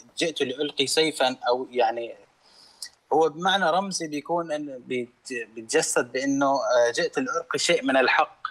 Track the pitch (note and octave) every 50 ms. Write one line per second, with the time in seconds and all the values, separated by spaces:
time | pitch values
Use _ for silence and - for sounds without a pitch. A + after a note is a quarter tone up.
0 | - A#2+ _ - E3+ E3 D3 - C#3 B2+ B2 C#3 D3+ C#3+ - - C3+ B2+ - D#3+
1 | D#3+ D#3 - - C3+ B2+ C3 - - B2 B2 B2+ B2 A2+ A#2+ B2 A#2 A2+ A#2 A#2+
2 | A#2 A2 - - - _ _ _ _ _ _ - - - - _ - - - _
3 | _ - C3+ D#3 E3 D#3 D3 E3 F3+ F#3+ F#3 G3 F#3 D#3+ D#3+ F#3 G3+ G3 F3 -
4 | E3 D3+ D3+ C#3+ - - E3+ E3+ E3+ D#3+ D3+ D3 D3 C#3+ C3 B2 B2 B2 B2+ B2
5 | A#2+ A#2+ _ _ _ - B2+ A#2 A2+ G#2+ A2+ A#2 A2+ A2+ - D#3 - - - D#3
6 | B2+ A#2+ - B2+ C3+ C#3 C#3 C#3 C#3 C#3 C3+ C3 A2+ G#2+ B2+ A#2+ A#2+ A#2+ A#2 -
7 | F3 D#3 - D3 C3 B2+ - - - - - - - - E3+ D#3+ B2+ C3+ C3 C3+
8 | B2+ A#2 - B2+ B2 - - _ - -